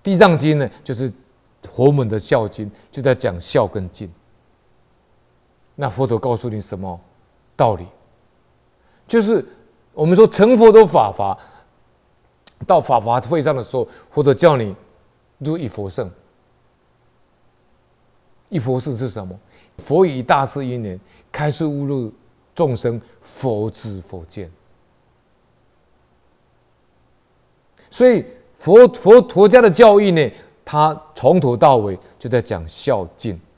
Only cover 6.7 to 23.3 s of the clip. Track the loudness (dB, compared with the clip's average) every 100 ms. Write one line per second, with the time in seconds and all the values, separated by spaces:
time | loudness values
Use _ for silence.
6.7 | -14 -12 -14 _ _ _ _ _ -2 -2
7.7 | -2 -12 _ _ _ _ _ _ _ _
8.7 | _ _ _ _ -2 0 -2 -4 -20 _
9.7 | _ _ -4 0 4 4 4 2 6 8
10.7 | 8 8 2 0 -4 -6 -6 -14 _ _
11.7 | _ _ _ _ _ _ _ -20 _ 0
12.7 | 0 2 -2 0 -4 -2 -4 -2 -4 -6
13.7 | -8 -8 -12 _ -2 0 2 2 2 -4
14.7 | -12 _ _ _ _ _ _ -10 -8 -10
15.7 | -10 -12 -10 -12 -14 _ _ _ _ _
16.7 | _ _ _ _ _ _ _ _ _ _
17.7 | _ _ _ _ _ _ _ _ -8 -4
18.7 | -6 -6 -8 -10 -10 -16 -18 _ _ _
19.7 | -20 -4 0 0 -2 -2 0 0 -6 -10
20.7 | -8 -10 -14 _ _ _ -6 -6 -4 -6
21.7 | -6 -6 -6 -8 -12 _ _ _ -6 -4
22.7 | -2 -6 -8 _ _ _